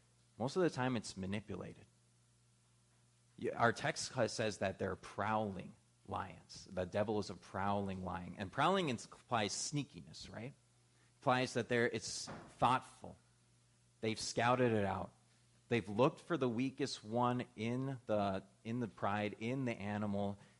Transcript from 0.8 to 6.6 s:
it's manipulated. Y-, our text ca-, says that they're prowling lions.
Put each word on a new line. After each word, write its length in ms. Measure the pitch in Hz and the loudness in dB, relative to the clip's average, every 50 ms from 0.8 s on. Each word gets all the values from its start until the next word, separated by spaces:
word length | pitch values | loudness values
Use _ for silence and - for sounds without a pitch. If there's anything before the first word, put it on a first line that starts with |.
| 127 127 127 | 0 0 0
it's 200 | 107 - - - | -2 -2 -6 -8
manipulated. 680 | 98 92 95 101 110 - - 95 92 101 - - - - _ _ _ _ _ _ _ _ _ _ _ _ _ _ _ _ _ _ _ _ _ _ _ _ _ _ _ _ _ _ - | -6 -4 -4 -4 -4 -4 -6 -8 -8 -8 -10 -12 -16 -20 _ _ _ _ _ _ _ _ _ _ _ _ _ _ _ _ _ _ _ _ _ _ _ _ _ _ _ _ _ _ -6
Y-, 80 | - - - | -6 -4 2
our 180 | - 120 117 | 4 4 4
text 400 | 107 - - 151 - - - - | 4 4 0 -2 -2 -2 -6 -4
ca-, 140 | - 131 110 107 | 2 2 2 2
says 300 | - - 113 110 95 - | 2 0 0 0 0 0
that 200 | 104 95 92 - | -2 -2 0 0
they're 180 | 95 95 90 | -2 -2 -2
prowling 760 | - - - - - 98 110 110 110 110 101 92 92 - - - - _ _ _ _ _ 101 | -4 -8 -10 -4 -2 0 2 2 2 0 0 -4 -6 -10 -12 -16 -20 _ _ _ _ _ -6
lions. 600 | 98 95 95 95 87 - - - - - | -6 -6 -6 -6 -12 -16 -18 -18 -16 -16